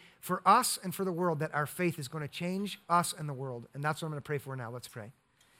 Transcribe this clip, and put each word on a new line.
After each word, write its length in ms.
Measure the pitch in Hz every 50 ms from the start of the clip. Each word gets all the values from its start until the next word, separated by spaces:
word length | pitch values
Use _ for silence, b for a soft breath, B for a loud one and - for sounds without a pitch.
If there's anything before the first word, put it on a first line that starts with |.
| B B B B
for 220 | - - 185 180 -
us 340 | 185 214 254 233 - - -
and 120 | 196 180 -
for 100 | - 190
the 80 | 190
world, 260 | 170 170 180 175 160 143
that 160 | 156 156 -
our 120 | 147 147
faith 320 | - - - 180 170 160 156
is 100 | 135 -
gonna 200 | 160 156 147 131
change 500 | - - 175 180 185 196 208 190 - - - -
us 260 | 170 175 165 - -
and 120 | - 151 147
the 60 | 135
world. 340 | 127 135 131 120 120 120 -
And 100 | - 139
that's 200 | 147 151 156 -
what 40 | 170
I'm 60 | 156
gonna 80 | 151 143
pray 180 | - - 151 135
for 160 | - 135 131
now. 140 | 131 117 113
Let's 180 | 123 123 - -
pray. 240 | - 120 104 113 - _ _ b b b b b b